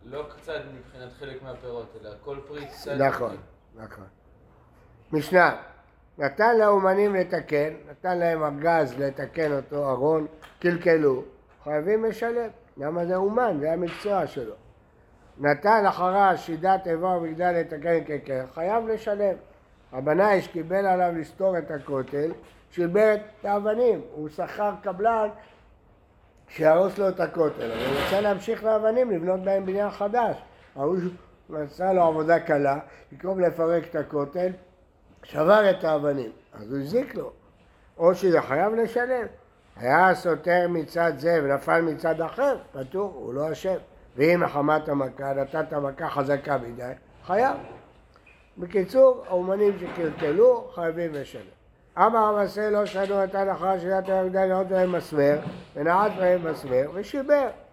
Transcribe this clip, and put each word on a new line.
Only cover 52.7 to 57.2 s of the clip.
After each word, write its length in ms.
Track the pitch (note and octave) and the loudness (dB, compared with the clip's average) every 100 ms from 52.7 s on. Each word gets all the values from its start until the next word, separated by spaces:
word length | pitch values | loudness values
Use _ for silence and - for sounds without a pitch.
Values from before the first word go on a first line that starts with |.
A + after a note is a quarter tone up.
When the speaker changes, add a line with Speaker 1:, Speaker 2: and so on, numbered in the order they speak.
Speaker 2:
לא 160 | G#3 G#3 | 0 0
שנו 360 | F#3+ G3 G3+ | -2 -2 0
נתן 260 | F#3+ G3 G3 | 0 0 -2
אחריו 320 | E3+ F3+ F#3+ | 0 0 0
שידת 240 | F3 F#3+ | 0 -2
רבי 80 | F#3 | 0
יהודה 320 | F#3+ F#3 F#3 | 0 0 2
לנעוץ 220 | F#3+ F#3 F#3 | 2 2 0
בהם 240 | F#3 F#3 | 2 2
מסמר, 460 | F3 - D3+ C#3+ D3 - - - | 0 -2 2 4 4 -2 -12 -14
ונעץ 380 | - D3+ F3+ G#3 F#3+ | -4 0 2 2 2
בהם 320 | F3+ F3+ E3 | 2 2 0
מסמר, 400 | C#3+ C#3 B2+ D3 | -6 -2 0 0
ושיבר. 540 | F3 G#3 C#4+ | -6 -8 -6